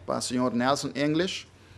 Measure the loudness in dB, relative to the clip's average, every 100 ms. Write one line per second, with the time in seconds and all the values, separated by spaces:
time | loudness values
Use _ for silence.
0 | -4 -2 -2 0 2 2 2 2 0 -2
1 | 0 2 0 -2 -10 -20 -20